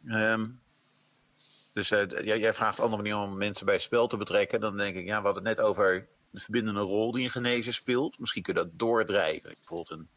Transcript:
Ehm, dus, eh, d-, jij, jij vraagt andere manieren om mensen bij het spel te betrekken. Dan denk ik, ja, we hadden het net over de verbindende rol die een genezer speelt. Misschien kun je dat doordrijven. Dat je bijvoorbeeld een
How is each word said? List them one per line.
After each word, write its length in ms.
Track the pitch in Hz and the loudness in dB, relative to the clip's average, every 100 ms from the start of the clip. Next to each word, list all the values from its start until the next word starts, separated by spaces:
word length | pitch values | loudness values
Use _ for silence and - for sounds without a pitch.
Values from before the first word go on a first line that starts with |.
| - | -4
Ehm, 400 | 110 110 110 110 123 _ _ _ _ _ _ _ _ - - _ | 0 2 2 -2 -8 _ _ _ _ _ _ _ _ -20 -20 _
dus, 180 | - 95 | -6 2
eh, 120 | 107 | 2
d-, 220 | 98 - | 2 -2
jij, 140 | 107 110 | 0 2
jij 140 | 110 | 2
vraagt 260 | 110 110 - | 2 0 2
andere 220 | 117 107 | 0 0
manieren 200 | 104 104 | -2 -2
om 140 | 101 98 | -2 -4
mensen 280 | 101 101 | -4 -2
bij 100 | 98 | 0
het 80 | 95 | 0
spel 240 | - 117 120 | 2 2 2
te 100 | 110 | 0
betrekken. 440 | 104 104 98 113 | 0 0 2 0
Dan 160 | 107 101 | -2 -2
denk 200 | 101 92 | -2 -4
ik, 80 | 90 | -4
ja, 120 | 107 | 0
we 60 | |
hadden 220 | 101 98 104 | 0 0 -2
het 100 | 110 | 2
net 100 | 110 | 2
over 420 | 98 98 92 - _ _ | 4 4 2 -4 _ _
de 100 | - | -16
verbindende 400 | - 117 110 101 | -4 -2 0 -2
rol 320 | 98 101 113 | 0 0 0
die 120 | 123 | 0
een 60 | 127 | -4
genezer 420 | 123 123 120 117 | -2 0 0 0
speelt. 460 | 117 - 123 151 - | -4 0 0 0 -4
Misschien 240 | 117 - | -6 -4
kun 120 | 95 | -2
je 60 | 95 | -2
dat 180 | 87 82 | -2 -2
doordrijven. 640 | 117 117 107 101 82 78 | 2 2 2 2 2 -2
Dat 100 | - | -8
je 60 | 82 | -20
bijvoorbeeld 320 | - 85 82 | -10 -10 -8
een 180 | 82 82 | -12 -14